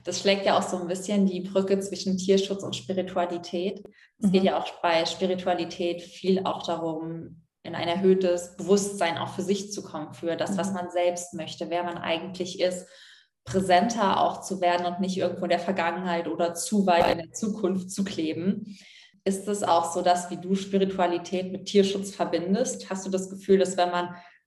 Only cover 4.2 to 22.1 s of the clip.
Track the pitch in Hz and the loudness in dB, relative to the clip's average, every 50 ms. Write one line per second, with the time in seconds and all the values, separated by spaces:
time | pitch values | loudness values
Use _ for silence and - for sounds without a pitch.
4.2 | 226 196 180 190 190 180 147 165 - - - - - 175 165 165 165 - - - | 2 4 6 6 6 4 2 2 -2 -4 -8 -2 0 2 2 2 2 0 -2 -2
5.2 | 190 180 180 180 - 185 180 165 170 170 - - 175 175 175 175 - - - - | 0 0 0 0 0 -2 0 0 -2 -6 -4 -4 -2 -2 -2 -4 -8 -14 -16 -4
6.2 | - 185 190 190 190 - 151 - - - 170 160 165 165 156 156 160 160 165 165 | 2 2 2 2 2 -2 -4 -4 -4 -6 -4 -2 -2 -4 -4 -4 -6 -8 -8 -10
7.2 | 170 175 - - _ _ _ _ _ 165 165 156 160 170 170 190 190 190 185 190 | -12 -14 -18 -20 _ _ _ _ _ -10 -8 -4 -2 -2 -2 2 6 6 6 6
8.2 | 185 180 175 175 - - - - 165 170 202 202 196 - - - 180 165 160 139 | 4 2 0 0 -2 -10 -12 -10 2 4 4 4 4 -2 -2 -2 -2 0 0 -2
9.2 | 160 - - - 185 180 202 196 - - - - - - - 156 151 - - - | -6 -6 -6 -6 -2 0 0 -2 -2 -6 -10 -10 -10 -10 -10 -10 -10 -10 -12 -8
10.2 | - 170 165 165 160 170 202 185 170 196 190 180 175 175 - 175 175 175 175 175 | -4 -4 -2 -2 -2 -2 -2 -2 -2 -2 -4 -6 -6 -4 0 2 2 2 0 -2
11.2 | - - - 165 156 - - - 175 160 165 175 175 175 170 170 - - 165 165 | -8 -10 -10 -10 -8 -10 -8 -10 -6 -4 -2 -2 -2 -4 -6 -4 -2 -2 -2 -2
12.2 | 180 190 185 - 180 - - 190 175 180 185 180 - - - - - - - _ | -4 -8 -6 -6 -6 -6 -2 0 0 0 0 -2 -10 -14 -20 -20 -20 -20 -20 _
13.2 | _ _ _ _ _ - - 190 185 185 180 175 202 240 220 226 208 190 - - | _ _ _ _ _ -2 0 0 4 6 6 6 6 4 0 2 2 2 4 4
14.2 | - 170 - - - - 196 185 180 175 175 180 180 175 180 - 190 180 - 185 | 2 0 0 -4 -6 -6 -4 0 2 2 2 2 0 -2 -2 -2 -2 -2 -2 0
15.2 | 180 180 180 - 180 170 170 170 - - 196 180 165 170 175 185 185 180 170 170 | -2 -2 -2 -4 0 0 0 0 0 -2 -2 0 0 -2 -2 -2 -2 -2 -2 -2
16.2 | 170 165 160 170 170 170 170 - - - 214 208 190 190 170 170 - - - 170 | -2 -4 -2 0 0 -2 0 -4 -4 0 2 2 4 6 6 6 6 4 2 -2
17.2 | 165 - - - 220 214 208 - - 180 190 185 180 - - - 196 - - - | -4 -10 -8 -6 -6 -4 -4 -2 0 0 0 -2 -4 -6 -4 -4 -4 -4 -2 -4
18.2 | 160 156 160 160 170 196 233 - - - - - - - - - - _ _ _ | -4 -4 -2 -2 0 0 -2 -2 -6 -12 -16 -18 -20 -20 -20 -20 -20 _ _ _
19.2 | _ 196 196 - - 208 202 202 - 190 170 175 170 - - 185 175 175 180 180 | _ -2 -2 -2 -2 -4 -2 -2 2 4 4 4 4 2 -2 2 4 4 4 4
20.2 | - - 175 160 175 180 196 196 - - 202 196 190 190 185 190 180 175 175 175 | 2 -6 -8 -8 -2 0 0 0 0 0 2 2 2 2 2 0 2 2 2 -2
21.2 | 175 - 196 185 185 185 196 196 - - - 202 196 196 196 196 190 - | -2 -4 -4 -4 -4 -4 -8 -8 -8 4 4 6 6 6 2 -2 -6 -8